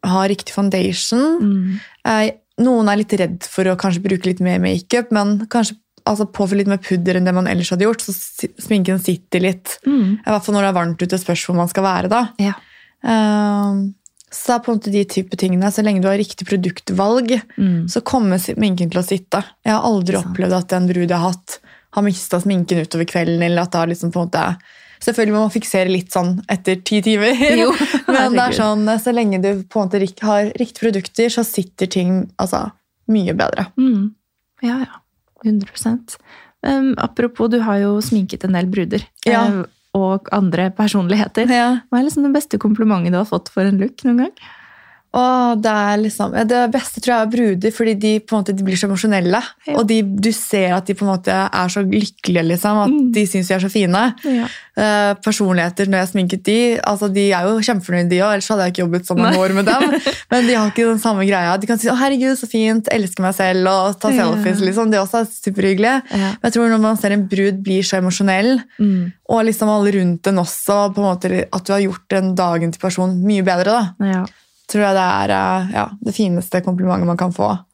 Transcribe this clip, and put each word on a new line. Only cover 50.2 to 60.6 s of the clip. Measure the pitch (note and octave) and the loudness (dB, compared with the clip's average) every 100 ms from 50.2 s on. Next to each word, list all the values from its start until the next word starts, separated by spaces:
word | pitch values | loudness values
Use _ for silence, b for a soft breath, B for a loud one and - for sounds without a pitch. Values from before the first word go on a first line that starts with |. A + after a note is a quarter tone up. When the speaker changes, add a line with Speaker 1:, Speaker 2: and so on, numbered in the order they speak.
| G#3+ | -2
Speaker 1:
ser | A3 - G#3 F#3 | -2 -2 0 2
at | F3+ F#3 | 0 -2
de | F#3+ | -2
på | G3+ | -2
en | |
måte | F#3+ F#3 | -2 0
er | F#3+ G3 - F3+ | 0 0 -2 -2
så | G3+ G3 | 0 0
lykkelige, | G3+ G#3 - - F3 E3 | 0 -2 -4 -2 0 2
liksom, | F3 G#3 G#3+ | 0 2 2
at | G#3 | 2
Speaker 2:
Mm. | D4+ B3+ | 2 2
Speaker 1:
de | A3 | 2
synes | G3+ F#3+ F3+ | 0 0 0
de | |
er | F#3+ | 0
så | F#3+ | 0
fine. | G#3+ F#3 F3+ B3 A#3 | 0 2 2 2 0
Speaker 2:
Ja. | D4+ B3+ A#3+ B B - | -2 -2 -2 B B -2
Speaker 1:
Eh, | G#3+ G#3 G3+ G3+ | 0 2 2 0
personligheter, | - G#3+ G3 F3+ E3+ F3 G3 | -2 0 2 2 0 -2 0
når | F#3+ | 0
jeg | F#3 | 0
sminket | G3 F3+ F#3 | -2 -2 -2
de, | F#3 G#3+ A#3+ A3+ | 0 2 2 0
altså, | - G#3 G#3 | 0 0 0
de | F#3+ G3+ | 0 2
er | F3+ F3+ | 2 2
jo | A3+ | 0
kjempefornøyde | A3 A3 F3+ F3+ F3 | 0 -2 -2 0 2
de | F3+ | 2
også, | G3+ | 2
ellers | G3+ G3 | 0 0
hadde | G#3+ F#3 | 0 0
jeg | |
ikke | F3+ | 0
jobbet | F3 F3 F3+ | -2 -2 -2
så | F3+ | 0
mange | A3+ | 2
Speaker 2:
Nei. | F#3 | 2
Speaker 1:
år | F#3 | 2
med | F#3+ G3+ | 2 2
dem. | - C#4+ D4+ - | 4 2 2 -2
Speaker 2:
<laughs> | - - | -6 -2
Speaker 1:
Men | B3 A#3+ | 2 4
de | |
har | A#3+ | 2